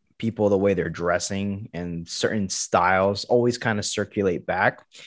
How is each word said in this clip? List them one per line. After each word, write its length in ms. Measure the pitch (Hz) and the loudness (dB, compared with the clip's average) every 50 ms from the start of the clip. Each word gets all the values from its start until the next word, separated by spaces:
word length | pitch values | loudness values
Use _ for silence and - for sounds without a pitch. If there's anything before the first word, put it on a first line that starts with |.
| _ _ _ | _ _ _
people, 320 | - - 113 107 - 107 101 | -6 -6 -4 -2 2 2 4
the 80 | 101 | 4
way 160 | 95 98 101 95 | 4 4 4 2
they're 160 | 87 82 82 | 2 0 -4
dressing 800 | 80 - 85 87 87 90 - - 101 98 98 101 98 98 113 - - | -4 -2 -2 0 0 0 -2 -2 -4 -4 -4 -4 -4 -6 -8 -10 -8
and 340 | 85 87 87 85 85 85 - | -8 -6 -6 -6 -8 -8 -8
certain 400 | - - - - 110 110 98 92 | -6 -2 -2 0 0 -2 -2 -2
styles 800 | - - - - - 92 87 90 95 95 95 101 101 101 - | -4 -6 -2 0 2 2 4 4 4 4 4 2 0 -2 -2
always 320 | - 123 123 120 123 117 - | 0 2 2 4 2 0 0
kinda 240 | - 123 110 104 101 | -2 -2 -2 0 -2
circulate 640 | - - - 101 - - 104 98 95 87 - - | -2 -2 -2 -4 -4 -2 0 0 0 0 -2 -4
back. 360 | - 90 92 101 120 - - - _ _ - - | -4 -2 2 2 0 0 -2 -12 _ _ -20 -20